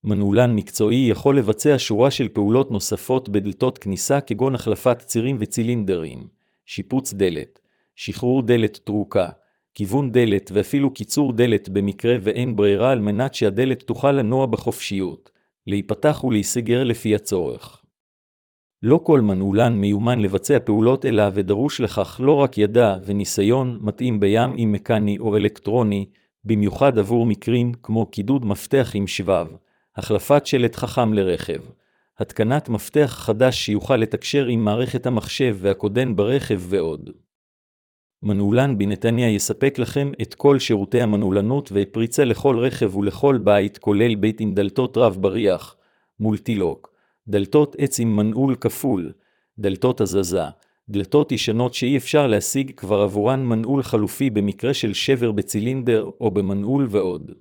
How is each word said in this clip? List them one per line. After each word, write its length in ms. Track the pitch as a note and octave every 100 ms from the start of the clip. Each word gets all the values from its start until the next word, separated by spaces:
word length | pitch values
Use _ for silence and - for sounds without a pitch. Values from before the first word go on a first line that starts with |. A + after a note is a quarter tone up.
מנעולן 520 | - G2+ G2+ G#2 B2 G#2+
מקצועי 500 | - - G#2+ A#2+ B2+
יכול 280 | G#2 C#3+ C#3
לבצע 400 | G#2 G#2+ D3+ C3+
שורה 320 | - G#2+ C3
של 180 | - A#2
פעולות 420 | - G#2 A#2+ C3+
נוספות 580 | G#2 - G2+ - C3 B2+
בדלתות 500 | G2+ G2+ F#2+ B2+ -
כניסה, 420 | G2 F#2 - C#3
כגון 340 | C#3 G#2+ C3
החלפת 440 | B2+ - G2 B2+ A#2+
צירים 380 | - A#2 A#2+ C3
וצילינדרים, 880 | G#2 - A2+ A#2+ G2 F2+ D#2+ B1 A#1+ _ _ _ _
שיפוץ 460 | - F#2+ C3 C3
דלת, 480 | G2+ F#2+ D#2 C2 _ _ _ _ _
שחרור 460 | - G2 B2 C3
דלת 340 | A#2 A#2+ A2 -
טרוקה, 520 | - G#2 G2+ G#2 F2 - _ _ _
כיוון 380 | - G2 B2 C#3
דלת 380 | A#2 A#2 G2 -
ואפילו 400 | G2 - C#3+ C#3
קיצור 380 | C3+ G2+ - C#3+
דלת 360 | A2+ A#2+ G#2 -
במקרה 480 | G2 G2+ G2 A#2 A#2+
ואין 360 | G2 A#2 B2 G#2+
ברירה, 340 | G#2 G2+ B2
על 100 | C3
מנת 340 | G#2 G#2 C3+
שהדלת 480 | - G#2+ G2 C3 B2+
תוכל 300 | - A2+ C#3
לנוע 340 | C#3 A2 C3 C3
בחופשיות, 840 | A2 - A2 - G2 F#2 - _ _ _ _ -
להיפתח 580 | G2+ G2 G#2 D3+ D3
ולהיסגר 600 | C3 G#2+ G2 B2 A2 A#2+
לפי 300 | C3 A#2 A2
הצורך. 680 | G#2 - F#2+ D2+ A1+ - - _ _ _ _ _ _ _ _ _ _ G#2+
לא 140 | D#3
כל 180 | E3 D3
מנעולן 520 | G#2+ F#2 G2 G2+ A#2+ A2
מיומן 440 | G2+ G2+ A#2 A#2+
לבצע 380 | G2+ F#2+ - C#3+
פעולות 420 | - G#2 A2 C3 C3+
אלה, 240 | G#2+ G#2
ודרוש 460 | G2 F#2+ G2+ C#3 -
לכך 400 | A#2 - F#2+ -
לא 100 | C3
רק 260 | D3 C3+ -
ידע 380 | G#2 A#2+ A2+ F#2+
וניסיון 760 | G2 G2+ G2 - G2+ C3 B2+ A2+
מתאים 380 | G#2+ - B2+ A2
בים, 360 | G2+ A2 B2+ A#2+
אם 140 | A2+
מקני 460 | G2+ - A2+ G#2 G2+
או 180 | A2+ G#2
אלקטרוני, 680 | G2+ - - A#2+ A2 G2+ G2 _ _ _
במיוחד 540 | G#2 A2 G#2 - C#3 A2+
עבור 280 | G2+ A#2+ A#2
מקרים 460 | G2+ - A#2+ A#2+ A#2
כמו 240 | - A2+ A2
קידוד 400 | - G2+ C#3 A2+
מפתח 440 | G2+ - C3+ A#2+
עם 120 | G#2 G2
שבב, 400 | - G2 F#2 E2 - _ _ _ -
החלפת 500 | - G#2 - C#3+ C#3+
שלט 300 | C3+ A#2+ -
חכם 380 | A#2 - A#2
לרכב, 460 | G#2+ F#2+ E2+ - E2 - - _ _ _ _
התקנת 500 | A2 - A2 C#3+ -
מפתח 480 | A2 - D3 C#3 -
חדש 480 | - G#2+ B2+ B2 -
שיוכל 300 | G#2 - B2+
לתקשר 500 | A2 - - C#3+ B2+
עם 180 | A#2
מערכת 420 | G#2+ G#2+ B2+ B2+ B2
המחשב 500 | A#2+ - - C3 G2
והקודן 560 | G2 F#2+ G#2 A2 C3+ G2
ברכב 440 | G#2 C3+ A#2 G2+
ועוד. 480 | F2+ F#2+ E2 D2+ - - _ _ _ _ _ _ _ _ _ _
מנעולן 560 | G#2 G2+ G2+ A2+ C#3 A2
בנתניה 520 | G2+ G2+ A#2 A#2 A#2+
יספק 480 | G#2 - G#2+ C3+ C#3
לכם 340 | A#2+ C#3+ C#3+ -
את 120 | A2
כל 240 | - C#3+ C#3
שירותי 420 | - A2 G2 B2
המנעולנות 720 | A#2 G#2 G2+ G2 G2+ C#3 C#3+
ופריצה 520 | G2 G2 A2+ A#2 -
לכל 340 | C3 A2 C#3 A#2
רכב 380 | B2+ - A2 G2
ולכל 420 | G2+ - C#3+ C3
בית, 400 | G2+ G2+ G2+ -
כולל 360 | - G#2 A#2
בית 260 | G#2+ G#2+ G#2+
עם 140 | A2
דלתות 420 | F#2+ G2 - B2 A2
רב 200 | A#2+ F#2+
בריח, 560 | G2 G2+ G2+ F2 - _ _ _ _ _
מולטילוק, 720 | G#2+ G#2+ - G#2+ F2 C#2 - _ _ _ -
דלתות 480 | G#2 G2 D3+ D3 -
עץ 220 | C#3 -
עם 160 | A#2 G#2
מנעול 380 | G#2+ A2 C3+
כפול, 580 | A#2+ A2 - C#3 G2+ E2+ - _ _ _ -
דלתות 420 | G2+ F#2+ B2+ B2
הזזה, 420 | G2+ F#2+ F2+ F2+ D2 - _ _ -
דלתות 440 | G2+ G2 D3 D3+
ישנות 420 | B2 - A2 B2
שאי 220 | - B2 C#3
אפשר 300 | - D3+ C#3
להשיג 460 | G#2 - C3+ C3+ -
כבר 240 | F#2+ G2+
עבורן 460 | G2+ G2+ G#2+ C3+ B2+
מנעול 360 | A2+ A2+ C#3
חלופי 480 | B2 A#2 G#2 - C#3
במקרה 440 | G#2 G2+ G2 A#2+
של 200 | C3+ A2+
שבר 380 | F#2+ - C3 A#2
בצילינדר 800 | G#2+ - A2+ A2+ C3 B2 A2+ G2+ -
או 100 | A#2
במנעול 560 | G2 F#2+ G2+ G2+ C#3 C3
ועוד. 400 | G2+ F#2 F2+ E2 -